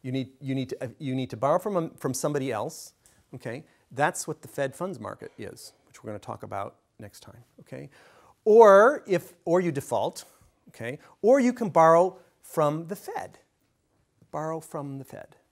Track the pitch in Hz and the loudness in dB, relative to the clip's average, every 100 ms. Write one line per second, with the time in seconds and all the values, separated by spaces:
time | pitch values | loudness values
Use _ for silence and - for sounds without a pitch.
0 | 131 135 131 _ 139 135 127 127 127 104 | -6 -6 -6 _ -6 -4 -4 -8 -10 -10
1 | 139 131 127 113 135 156 220 190 160 - | -6 -6 -6 -4 0 0 0 -4 -4 -6
2 | 139 127 156 147 131 110 127 - - _ | -6 -4 -4 -4 -4 -6 -8 -10 -20 _
3 | _ _ _ 135 127 80 80 _ _ 123 | _ _ _ -16 -14 -14 -16 _ _ -2
4 | 151 180 - 151 139 - 139 - 185 143 | -2 -2 -10 -12 -12 -6 -6 -6 -10 -10
5 | 104 101 - - 104 - - _ _ - | -12 -14 -18 -14 -16 -16 -20 _ _ -20
6 | 113 104 - 110 104 101 101 _ _ _ | -14 -14 -12 -14 -10 -10 -10 _ _ _
7 | 104 - - 110 _ - - 131 143 _ | -20 -20 -20 -20 _ -20 -18 -16 -16 _
8 | - _ _ _ - 214 220 196 226 294 | -20 _ _ _ 4 10 10 10 8 4
9 | - 180 - - - 175 175 139 - 113 | -4 -4 -4 -12 -2 0 0 -4 -4 -4
10 | 127 - - _ _ _ _ - 113 147 | -4 -8 -20 _ _ _ _ -14 -12 -12
11 | - _ 208 277 247 247 190 165 160 165 | -16 _ 2 4 2 0 0 6 8 8
12 | 185 - _ _ - - 151 156 165 196 | 4 -2 _ _ -10 -2 0 -2 -8 -12
13 | - 453 151 - _ _ _ _ _ _ | -10 -12 -12 -18 _ _ _ _ _ _
14 | _ _ _ 151 156 160 156 160 143 139 | _ _ _ -10 -8 -8 -10 -10 -10 -12
15 | 135 - - _ _ | -14 -18 -20 _ _